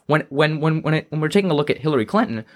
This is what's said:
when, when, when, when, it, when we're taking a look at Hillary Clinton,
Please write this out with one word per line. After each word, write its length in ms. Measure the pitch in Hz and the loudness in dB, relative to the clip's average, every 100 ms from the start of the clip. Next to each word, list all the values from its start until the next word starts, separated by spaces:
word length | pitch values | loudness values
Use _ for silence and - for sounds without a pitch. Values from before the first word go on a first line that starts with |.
| - | -2
when, 180 | 151 - | -2 0
when, 300 | 139 156 156 | 0 0 2
when, 220 | 156 156 | 0 0
when, 120 | 156 156 | 0 -2
it, 100 | - | -2
when 120 | 156 | -4
we're 80 | 156 | 0
taking 220 | 196 190 | 2 2
a 20 | |
look 160 | 147 147 | 0 0
at 80 | - | -2
Hillary 260 | 151 139 | 0 0
Clinton, 420 | 107 208 233 110 - | 0 0 -2 -4 -10